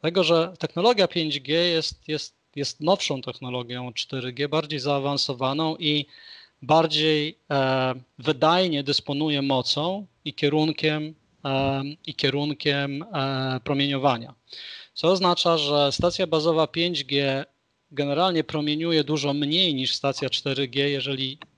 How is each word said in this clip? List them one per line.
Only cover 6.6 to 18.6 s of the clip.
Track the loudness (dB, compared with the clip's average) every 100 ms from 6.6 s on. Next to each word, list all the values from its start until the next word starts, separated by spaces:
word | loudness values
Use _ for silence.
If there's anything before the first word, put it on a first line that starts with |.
bardziej, | 4 4 4 2 2 2 0 -8 _
e, | 0 2 2 0 -2 -10 -6
wydajnie | -2 2 4 4 2 0
dysponuje | 0 -2 -2 -2 0 0
mocą | 0 0 0 -2 -2 -4 -8 _ -12
i |
kierunkiem, | -2 2 2 0 0 0 0 -6 -12 _ _ -2
e, | 0 0 0 -4 -10 -12
i |
kierunkiem, | -2 0 0 -2 -2 0 0 -2 -6
e, | -6 -4 -2 -2 -2 -4
promieniowania. | -2 0 0 0 -2 -4 -6 -18 _ -18 -16 -18 -16
Co | -2 2
oznacza, | 4 4 4 4 2
że | 2 2 2
stacja | 2 0 0 0
bazowa | 2 2 2 2
pięć | 0 -2 -2
G | -2 0 0 -2 -6 _ _ _ _
generalnie | -4 -2 2 2 2
promieniuje | -2 -2